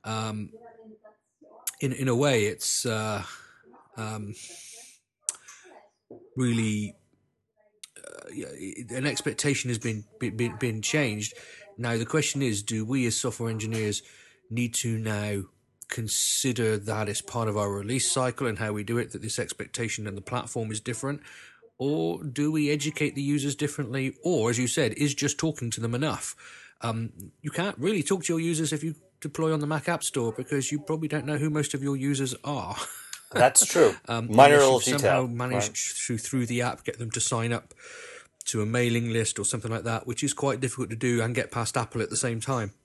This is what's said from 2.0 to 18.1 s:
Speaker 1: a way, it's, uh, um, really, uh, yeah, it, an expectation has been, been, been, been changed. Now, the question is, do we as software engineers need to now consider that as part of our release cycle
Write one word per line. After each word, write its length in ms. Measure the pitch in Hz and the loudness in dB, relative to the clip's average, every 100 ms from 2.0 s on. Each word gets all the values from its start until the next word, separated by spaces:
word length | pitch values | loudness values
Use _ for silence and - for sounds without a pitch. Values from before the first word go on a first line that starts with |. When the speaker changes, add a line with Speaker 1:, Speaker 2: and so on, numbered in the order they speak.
| 131 | 2
Speaker 1:
a 80 | |
way, 300 | 120 143 120 | 4 4 4
it's, 400 | 104 - - - | 2 0 -2 -2
uh, 380 | 123 110 107 104 92 - - - - - _ - | 0 0 -2 -4 -6 -14 -20 -20 -20 -20 _ -10
um, 360 | 107 107 101 95 - 349 - - - - _ _ - - - - - - - _ _ - - 127 | -8 -8 -10 -12 -16 -16 -18 -18 -20 -20 _ _ -6 -6 -18 -20 -20 -20 -20 _ _ -20 -10 0
really, 580 | 123 117 110 107 104 - _ _ _ _ _ _ _ _ - - | 2 2 2 0 -4 -10 _ _ _ _ _ _ _ _ -20 -20
uh, 320 | - 50 - | -18 -16 -12
yeah, 140 | - 67 | -10 -10
it, 380 | 69 95 - 117 | -10 -12 -12 -8
an 140 | 123 | -4
expectation 640 | 143 117 147 - 143 131 123 | -2 -2 -4 -2 0 0 -2
has 100 | 113 | -2
been, 260 | 117 107 - - | -2 -6 -10 -6
been, 200 | 120 107 | -4 0
been, 180 | 120 | -2
been 260 | 110 123 110 | 0 -2 -2
changed. 520 | - 156 131 107 104 - - - - - | 0 2 0 -2 -6 -10 -20 -20 -18 -6
Now, 200 | 120 117 | -2 -2
the 80 | |
question 360 | 110 156 143 139 | 2 0 0 0
is, 220 | 131 101 | -2 -2
do 220 | 104 113 | -2 -4
we 200 | 110 135 | 0 0
as 120 | 120 - | 0 0
software 320 | 127 - 117 | -4 -2 -4
engineers 520 | 110 110 113 107 101 - - - _ _ | -4 -4 -2 -2 -2 -8 -20 -20 _ _
need 240 | 113 120 | -2 -2
to 220 | 117 120 113 | -2 -2 -2
now 460 | 110 104 104 101 95 _ _ _ - | -2 -2 -2 -4 -6 _ _ _ -10
consider 920 | - 113 - - - 135 123 110 104 | -6 -2 0 0 2 0 2 2 0
that 320 | 101 107 104 | -2 -2 -2
as 120 | 101 | -4
part 280 | - 120 110 | -4 -2 0
of 80 | 104 | 0
our 120 | 101 | 0
release 400 | 98 101 127 | -2 -2 0
cycle 380 | - | 2